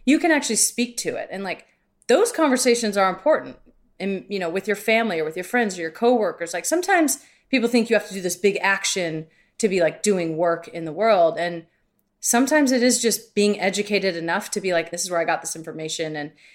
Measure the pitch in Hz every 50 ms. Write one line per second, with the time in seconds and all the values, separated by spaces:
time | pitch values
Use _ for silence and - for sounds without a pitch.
0 | - 254 302 320 - 339 311 277 - - 220 208 - - - - 240 240 - -
1 | - 165 - 113 - - - 190 196 185 165 - - _ _ _ _ _ _ _
2 | _ - 240 339 466 453 - 330 320 285 254 254 - 254 233 240 233 208 196 202
3 | 190 190 180 - - 302 311 - 135 135 - - _ _ _ _ _ _ _ -
4 | 190 196 196 180 180 - 202 196 180 165 170 190 190 214 202 202 - 226 220 226
5 | 226 214 175 160 156 156 160 180 180 - - 247 233 202 180 175 165 160 - -
6 | 233 240 254 226 214 170 - - 170 165 - 170 180 - 311 349 349 - 392 349
7 | 311 269 - - - _ _ _ _ _ 262 247 220 233 240 240 220 226 226 202
8 | 208 - 190 196 175 180 180 - - 202 - 175 - 196 196 190 - - - 196
9 | 175 165 160 156 156 - _ _ _ _ _ - - 196 190 185 165 156 156 -
10 | - 208 196 180 170 160 156 156 175 175 170 165 - - - 170 165 156 147 175
11 | 214 226 208 185 170 160 147 156 170 175 170 165 165 _ _ _ _ _ _ _
12 | _ _ _ _ - - - 240 269 262 302 302 285 247 269 247 240 254 233 -
13 | 226 226 202 - - - _ 208 208 208 202 - 175 196 185 202 208 208 208 196
14 | 185 190 165 170 165 170 170 202 214 - - 208 185 185 175 165 165 165 175 175
15 | - 180 180 170 165 165 165 160 - - - 165 160 165 156 156 160 156 - -
16 | 160 156 156 147 147 151 - _ _ _ _